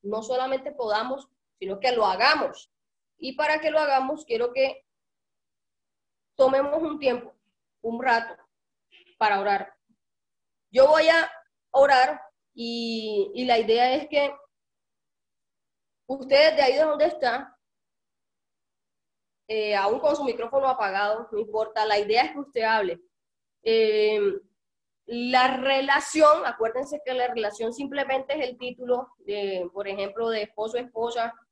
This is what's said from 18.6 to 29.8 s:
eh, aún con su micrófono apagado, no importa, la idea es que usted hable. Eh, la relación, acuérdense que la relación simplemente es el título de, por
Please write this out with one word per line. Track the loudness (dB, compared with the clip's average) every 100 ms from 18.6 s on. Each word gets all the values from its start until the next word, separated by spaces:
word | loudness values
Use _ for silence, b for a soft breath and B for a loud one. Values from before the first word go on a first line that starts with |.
| _ _ _ _ _ _ _ _ -8
eh, | -4 -2 0
aún | 0 0
con | 0 0
su |
micrófono | -4 -6 -4 0 0
apagado, | 0 -2 -2 -2 -4 -6
no | -8
importa, | -6 -6 -4 -2
la | 0 0
idea | 2 0
es | 0
que | -4
usted | -8 -4
hable. | 0 0 -2 -6 _ _ _ _ _ _
Eh, | 0 2 2 2 2 2 -2 -2 _ _ _ _ _ _
la | -12 -6 0 2 2 0
relación, | 0 0 2 0 0 4 6 6 0
acuérdense | -2 -4 -4 -8 -8
que | -6
la | -2 -2
relación | -2 -6 -4 -8
simplemente | -6 -8 -6 -2 -4 -2 -4
es | -4
el | -6
título | -12 -10 -4 -4 -4 _
de, | -8 -6 -4 -6 -6
por | -8